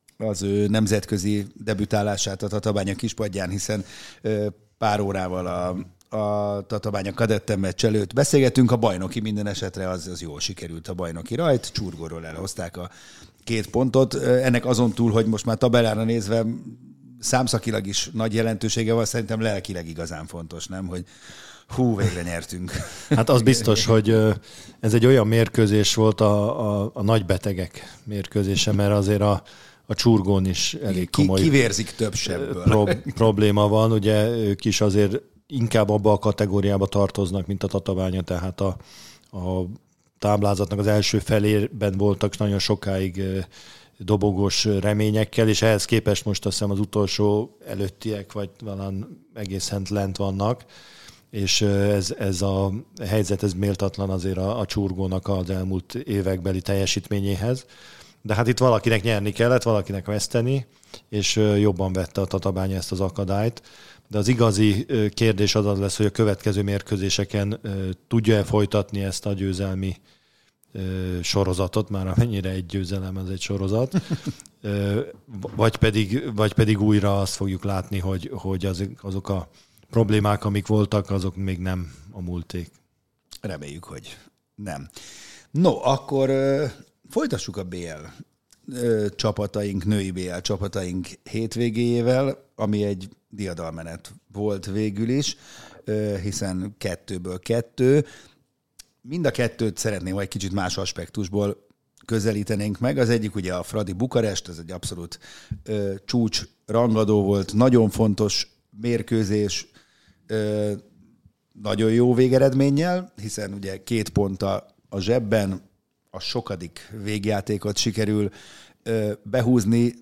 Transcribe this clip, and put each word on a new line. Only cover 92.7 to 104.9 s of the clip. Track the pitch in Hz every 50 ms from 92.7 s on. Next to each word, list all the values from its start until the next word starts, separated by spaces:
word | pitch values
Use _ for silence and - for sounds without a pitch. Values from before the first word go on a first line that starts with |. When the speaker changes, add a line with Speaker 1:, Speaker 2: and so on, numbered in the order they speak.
| 104 104 104
Speaker 1:
egy | 101 101 92 92 95 - _ _ _
diadalmenet | - 101 101 95 87 82 85 80 82 82 80 82 85 98 - - - - _ _
volt | - 101 104 107 101 98 85
végül | 98 95 104 107 107 98 101 113 113
is, | 127 139 143 - - - - - - - - - - - -
ö, | - 107 107 107 104 101 98
hiszen | 90 104 95 - 104 95 92 92 95 98 101 -
kettőből | - 104 87 85 _ - 104 90 87 92 90 92
kettő. | - - 117 117 117 - _ - 127 127 139 151 143 - - - - - _ _ _ _ _ _ _ _ _ - - _ _ _
Mind | - 120 143 175 170
a | 135
kettőt | - - 123 113 - - 113 110 92 -
szeretném, | - 113 101 92 85 92 92
ha | 101
egy | 101 95
kicsit | - 101 92 98
más | 92 101 92 90 - -
aspektusból | 95 92 - - 85 - - 107 101 90 95 101 101 101 101 - _ _ _ _ _ _ _ _ _
közelítenénk | - 113 113 98 113 107 104 101 - 113 98 104 107 101 -
meg. | 113 127 147 135
Az | 123 113
egyik | 120 117 107 107 -
ugye | 104 90 90 90
a | 90 87
Fradi | - - 110 104 90 92
Bukarest, | 90 120 131 - 127 117 107 95 87 - -
ez | 87 80
egy | 85 82
abszolút, | 92 87 - -